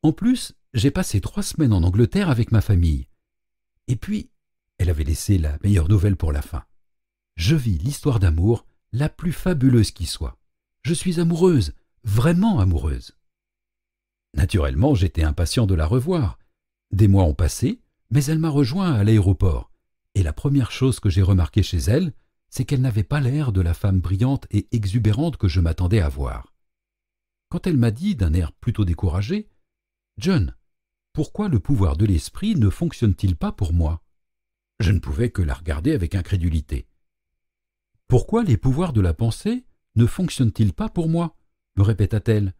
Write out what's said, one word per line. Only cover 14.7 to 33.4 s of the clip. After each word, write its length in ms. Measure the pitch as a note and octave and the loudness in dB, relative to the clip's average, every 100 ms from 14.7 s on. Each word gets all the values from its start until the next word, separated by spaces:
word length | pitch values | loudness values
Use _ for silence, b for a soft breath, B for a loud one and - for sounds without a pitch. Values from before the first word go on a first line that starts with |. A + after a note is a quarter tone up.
| C2 C3 | 2 2
j'étais 300 | B2 F2 - | 2 0 0
impatient 420 | D#2 D2 E2+ - G#2+ | -2 0 -2 0 0
de 80 | |
la 140 | F2+ D#2 | 2 2
revoir. 500 | B2 C3+ F3+ A#2 - _ _ _ _ _ | 0 0 -2 -2 -4 _ _ _ _ _
Des 160 | F#2+ G#2 | 2 4
mois 160 | G2 | 6
ont 100 | F2 | 4
passé, 480 | C#2 E2 - C3 A#3 _ _ _ | 2 -2 0 -4 -4 _ _ _
mais 120 | B2 C#3 | -2 0
elle 140 | D#3+ | 0
m'a 100 | D#3+ | 0
rejoint 440 | C#3+ C#3 E3 F#3 | 0 0 0 0
à 100 | B2+ | 2
l'aéroport. 680 | G2+ A2 F#2+ F#2+ F#2+ C2+ - _ _ _ _ - | 4 4 4 2 2 0 -6 _ _ _ _ -4
Et 80 | |
la 100 | E2 | -4
première 380 | D2+ C#3+ C#3 B2 | -2 0 0 0
chose 280 | - C3 A#2+ | 0 -2 0
que 100 | G#2+ | 0
j'ai 120 | F2 | 2
remarquée 420 | F#2 F#2+ E2 - | 4 2 2 0
chez 140 | - E2+ | 0 -2
elle, 360 | D2+ B2+ F3+ - _ _ _ | 0 0 0 -6 _ _ _
c'est 160 | - B2 | -8 -4
qu'elle 160 | C#3 | 0
n'avait 220 | C3 G#2+ | 0 -2
pas 180 | G#2 D3 | -2 -2
l'air 300 | B2+ C#3+ C#3+ | 0 0 0
de 100 | G2 | 0
la 120 | F2 | 0
femme 280 | E2 G2+ F#2 | 0 0 0
brillante 460 | F2 F#2+ B2+ C3+ - | 0 0 0 -2 -2
et 160 | G#2 - | -4 -2
exubérante 680 | A#2+ G2 A2 G#2+ A2 E3 - | -4 -2 0 0 0 -2 0
que 100 | G2 | 0
je 120 | D#2+ | 2
m'attendais 400 | E2+ E2 F2+ A2 | 0 0 0 2
à 100 | D#2 | 0
voir. 440 | C2+ C2+ A#1+ - _ _ _ _ _ _ _ _ _ _ | -4 -8 -8 -14 _ _ _ _ _ _ _ _ _ _
Quand 180 | F3 - | -6 -2
elle 100 | D3+ | 2
m'a 140 | A#2 | 2
dit 240 | A2 G3 D#3+ | 0 -4 -2
d'un 180 | F2+ | 0
air 180 | D#2 D#2 | 0 -2
plutôt 320 | - - A2 G2 | -6 -6 -2 -2
découragé, « 640 | E2+ F2+ E2+ G2+ G3+ G#3+ _ _ _ _ _ _ - | 0 -2 -2 -2 -6 -6 _ _ _ _ _ _ -8
John, 380 | D#3 F3+ D#2 - _ _ _ _ _ | -2 0 -2 -6 _ _ _ _ _
pourquoi 340 | - D3 - G#3 | -6 -6 -4 -2
le 120 | B2 | -2
pouvoir 360 | - - F#2+ D2 | 0 0 2 0
de 100 | G#2 | 0
l'esprit 500 | F2 - - G#3 G3 | 0 -2 -6 -2 2
ne 140 | G#2 | 0
fonctionne-t-il 640 | - E3+ - - F#2 G2 | 0 -6 -2 0 0 -2
pas 160 | E2 | -2